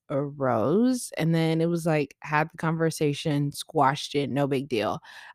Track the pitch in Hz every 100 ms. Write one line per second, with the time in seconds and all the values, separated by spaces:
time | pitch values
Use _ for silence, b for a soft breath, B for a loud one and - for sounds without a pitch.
0 | - 143 143 147 131 113 110 190 247 254
1 | - - 165 165 160 160 170 170 165 156
2 | 143 - 151 151 156 - 165 160 160 -
3 | 151 143 165 143 143 - - 156 131 147
4 | - 147 135 131 139 135 143 113 104 131
5 | B B B